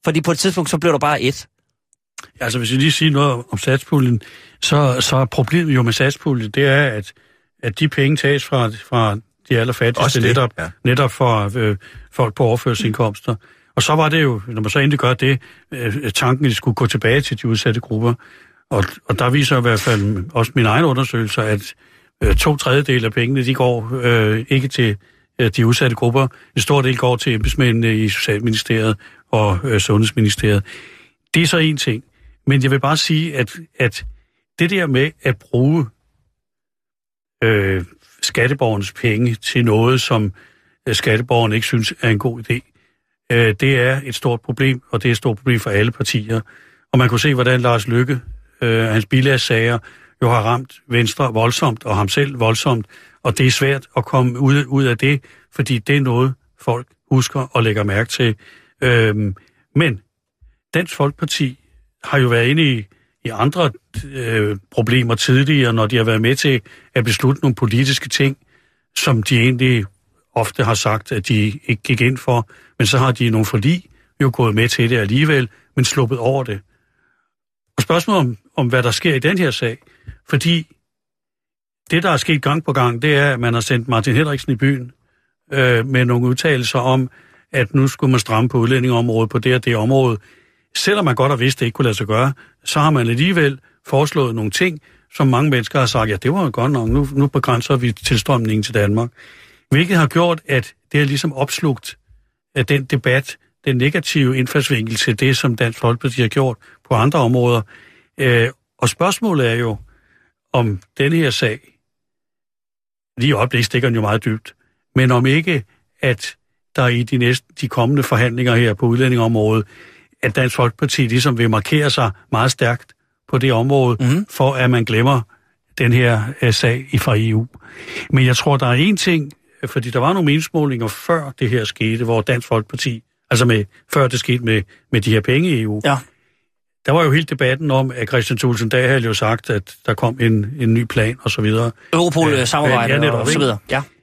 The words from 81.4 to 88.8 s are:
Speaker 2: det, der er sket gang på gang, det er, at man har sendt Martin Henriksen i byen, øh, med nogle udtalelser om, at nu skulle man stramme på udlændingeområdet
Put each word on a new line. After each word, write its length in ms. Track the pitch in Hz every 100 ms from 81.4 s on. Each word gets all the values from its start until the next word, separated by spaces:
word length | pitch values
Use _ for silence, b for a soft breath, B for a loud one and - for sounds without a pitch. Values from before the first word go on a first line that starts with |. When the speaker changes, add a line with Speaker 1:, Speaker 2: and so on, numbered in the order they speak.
| _ _ _ _ _
Speaker 2:
det, 120 | 170
der 60 | 185
er 80 | 147
sket 240 | - 151
gang 220 | 139 151
på 100 | 156
gang, 280 | 131 123 117
det 140 | 147 143
er, 180 | 143
at 60 | 127
man 140 | 120
har 80 | 117
sendt 260 | 110 123 117
Martin 280 | 117 107 117
Henriksen 360 | 156 143 -
i 40 | 117
byen, 360 | 135 139 123 _ _ _ _ _ _
øh, 320 | 139 127 117 120
med 180 | 127 123
nogle 220 | 123 123
udtalelser 520 | 127 165 135 117 135
om, 300 | 127 131 127 b b b b
at 240 | 135 117 139
nu 120 | 135
skulle 240 | - 143
man 80 | 131
stramme 300 | - 110 123
på 80 | 127
udlændingeområdet 720 | 117 131